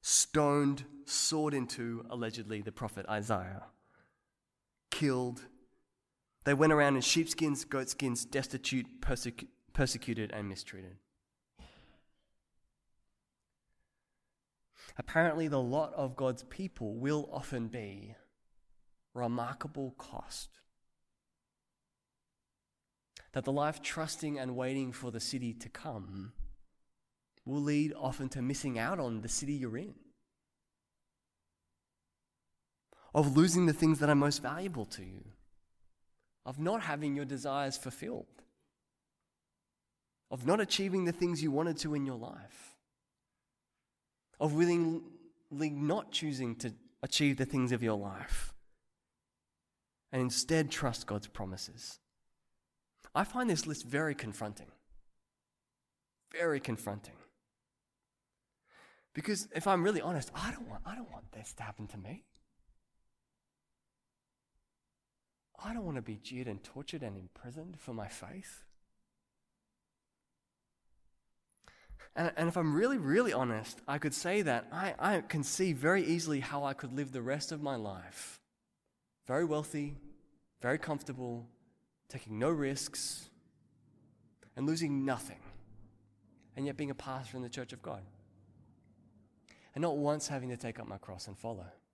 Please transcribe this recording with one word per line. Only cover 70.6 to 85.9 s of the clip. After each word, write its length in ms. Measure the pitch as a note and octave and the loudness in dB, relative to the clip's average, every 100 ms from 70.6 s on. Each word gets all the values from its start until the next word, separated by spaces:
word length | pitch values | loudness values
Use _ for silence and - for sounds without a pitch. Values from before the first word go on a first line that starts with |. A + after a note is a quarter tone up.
| _ _ _ _ _ _ _ _ _ _ - - _ - - - | _ _ _ _ _ _ _ _ _ _ -20 -20 _ -18 -10 0
And, 160 | E3+ - | 0 2
and 100 | E3 | 0
if 80 | F3 | 2
I'm 180 | E3 | 4
really, 240 | D3 A#3 C4+ | 4 4 2
really 360 | C#3+ E3+ A#3+ | 4 4 6
honest, 480 | B2 B2+ A2 A2 - - | 2 2 0 -4 -12 -4
I 100 | C#3+ | -2
could 160 | D3 | 0
say 300 | - F3+ G3+ | -2 0 2
that 240 | E3+ A#2+ G#2 | 2 0 0
I, 220 | E3+ F#3+ - | -4 -4 0
I 240 | E3 F3+ | 2 2
can 220 | - D#3+ | 2 -2
see 300 | C#3 - F#3 | -2 2 2
very 320 | C#3+ D3 F#3+ E3 | 4 4 4 4
easily 340 | E3+ D#3+ D3 | 2 2 -2
how 240 | B2+ C#3+ | 0 -2
I 100 | C#3+ | -2
could 200 | C3+ C3+ | -2 -6
live 180 | C3 C#3 | -4 -4
the 120 | C3 | -4
rest 280 | A#2+ C#3+ D3 | -2 -2 -2
of 100 | D#3 | -4
my 140 | D3 B2+ | -2 -2
life 640 | G#2 F#2+ F2+ - - - _ _ _ _ _ _ _ _ - | -4 -6 -12 -12 -14 -14 _ _ _ _ _ _ _ _ -2
very 160 | C3 | 0
wealthy, 540 | E3+ D3+ D3+ D3+ C#3+ C#3+ - - _ _ _ _ | 2 0 -2 -4 -4 -6 -12 -20 _ _ _ _
very 160 | B2 D3 | 0 0
comfortable, 680 | - D3 - B2+ B2 A#2 A#2 _ _ _ _ _ _ | 0 -4 -4 -8 -6 -6 -10 _ _ _ _ _ _
taking 320 | C3+ - G#2+ | -14 -8 0
no 120 | D3 | 2
risks, 800 | E3 C#3 C3+ - - - - - - _ _ _ _ _ _ _ _ _ _ - - | 2 0 -2 -6 -6 -6 -6 -12 -20 _ _ _ _ _ _ _ _ _ _ -18 -4
and 100 | C#3 | 0
losing 380 | D#3+ E3 C#3 | 0 2 0
nothing, 360 | C3+ B2+ - F#2+ - - - - - | 0 -2 -4 -14 -16 -18 -18 -20 -20